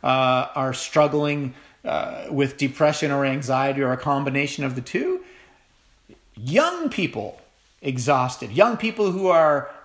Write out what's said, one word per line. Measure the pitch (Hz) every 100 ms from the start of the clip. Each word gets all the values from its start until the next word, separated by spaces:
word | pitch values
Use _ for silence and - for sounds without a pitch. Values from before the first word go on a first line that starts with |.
uh, | - 131 131 127 135 -
are | 131
struggling, | 127 - 160 147 147 147 147 139 127 - _
uh, | - - - - 143
with | 139 135 -
depression | 139 131 151 147 151
or | 139
anxiety | 139 135 127 131 135 139
or | 135
a | 127
combination | 147 139 139 139 143 -
of | 139
the | 127
two. | 127 202 302 370 - - - _ _ _ _ _ _ - _ -
Young | 120 185 320 359 311
people | - 165 110 107 - _ _ _ _
exhausted, | 143 127 120 139 127 - 123
young | 117 220 233
people | 220 220 202
who | 180 190
are | 165 156 143 - -